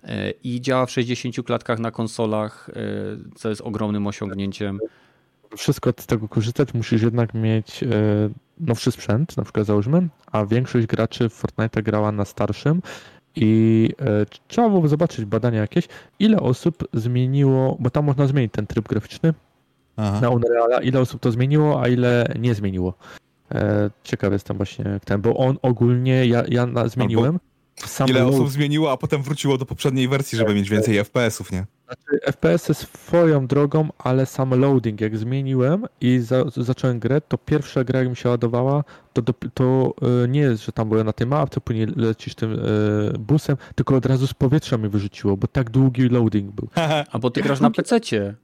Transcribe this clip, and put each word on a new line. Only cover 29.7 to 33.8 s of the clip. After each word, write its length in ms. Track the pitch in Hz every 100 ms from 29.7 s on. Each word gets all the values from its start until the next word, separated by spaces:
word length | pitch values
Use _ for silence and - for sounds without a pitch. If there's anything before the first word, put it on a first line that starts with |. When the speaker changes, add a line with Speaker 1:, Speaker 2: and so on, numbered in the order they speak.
| - 147 135 127
Speaker 3:
wersji, 300 | 139 139 113
żeby 120 | 110
Speaker 2:
Tak, 60 | 104
Speaker 3:
mieć 120 | 98
Speaker 2:
tak. 40 | 107
Speaker 3:
więcej 220 | 110 104
F 120 | 101
P 140 | 131
S-ów, 280 | 117 - 95
nie? 140 | 92 95 _ _
Speaker 2:
Znaczy, 340 | 127 - 147
F 120 | 139 -
P 160 | 165
S-y 220 | 170 -
swoją 720 | 156 - - - 170 170 147 131
drogą, 420 | 143 147 156